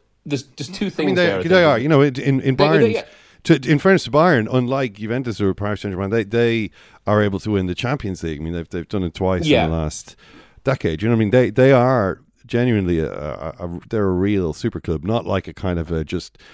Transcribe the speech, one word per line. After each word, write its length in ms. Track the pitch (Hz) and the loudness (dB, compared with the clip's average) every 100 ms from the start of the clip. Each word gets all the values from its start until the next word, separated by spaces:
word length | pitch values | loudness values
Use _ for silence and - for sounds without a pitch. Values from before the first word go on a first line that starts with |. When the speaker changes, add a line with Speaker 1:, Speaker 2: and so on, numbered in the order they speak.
| _ _ 151 | _ _ -8
Speaker 1:
there's, 180 | 139 | -8
there's 260 | - - 147 | -8 -16 -14
two 180 | 190 196 | -6 -6
Speaker 2:
I 20 | |
Speaker 1:
things 180 | - 190 | -2 0
Speaker 2:
mean, 80 | 180 | 2
they, 100 | 170 | 2
Speaker 1:
there, 140 | 95 | 0
I 40 | |
Speaker 2:
they 60 | 165 | 2
Speaker 1:
think. 180 | 185 160 | 4 4
Speaker 2:
are, 120 | 117 | 2
you 100 | 147 | 4
know, 120 | 143 | 4
in, 140 | 143 127 | 4 2
in 200 | 135 135 | 0 0
Speaker 1:
They, 120 | 135 | 0
they, 40 | 127 | 2
Speaker 2:
Bayern's, 380 | 147 160 - | 4 6 4
Speaker 1:
yeah. 120 | 226 - - _ _ | 0 -8 -20 _ _
Speaker 2:
to, 280 | - 139 135 | 2 2 4
in 80 | 147 | 2
fairness 240 | 190 190 - | 4 2 2
to 60 | |
Bayern, 360 | 143 180 127 107 | 2 4 2 2
unlike 420 | 127 123 135 127 | 0 0 -2 -4
Juventus 460 | 101 107 127 120 104 | -6 -6 -4 -4 -2
or 140 | 98 | -2
Paris 280 | 92 104 101 | 0 -6 -6
Saint-Germain, 280 | 101 90 98 | -6 -6 -2
they, 140 | 113 | -2
they 480 | 98 117 117 117 98 _ - - - | 0 0 2 0 -4 _ -20 -10 0
are 140 | 107 | 2
able 180 | 104 95 | 2 0
to 120 | 107 | -2
win 160 | 101 92 | -2 -2
the 80 | 87 | -4
Champions 460 | 120 143 101 87 | -4 -4 -6 -6
League. 180 | 82 73 | -6 -6
I 20 | |
mean, 100 | 80 | -6
they've, 140 | 85 80 | -8 -8
they've 200 | 90 78 | -10 -6
done 160 | 104 | -4
it 100 | 87 | -4
twice 320 | - 92 92 151 | -2 -2 0 0
Speaker 1:
Yeah. 200 | 85 80 | 0 2
Speaker 2:
in 60 | |
the 60 | 82 | -2
last 400 | 78 - - - - - - _ | -4 -8 -16 -20 -20 -20 -20 _
decade. 380 | 131 135 85 80 | -4 -2 -2 -2
You 60 | 110 | 0
know 80 | 113 | 0
what 40 | |
I 0 | |
mean? 120 | 104 | 4
They, 180 | 127 117 | 4 2
they 200 | 110 135 | 4 6
are 500 | 127 127 127 95 - _ _ - | 6 4 2 0 -4 _ _ -6
genuinely 540 | 117 123 104 90 82 | -2 2 2 2 0
a, 120 | 71 | -2
a, 440 | 50 73 50 78 - | -6 -10 -8 -10 -10
a, 200 | 87 87 - | -10 -10 -6
they're 160 | 110 98 | -2 0
a 60 | |
real 420 | 90 101 98 82 | 2 2 0 -2
super 260 | - 117 82 | -4 -6 -6
club, 240 | - 78 | -6 -4
not 220 | 87 117 90 | -2 -4 -2
like 220 | 95 - | -4 -4
a 60 | |
kind 260 | - 92 85 | -6 -4 -4
of 120 | 82 | -4
a 140 | 80 76 | -4 -4
just, 320 | 87 - _ - | -6 -8 _ -20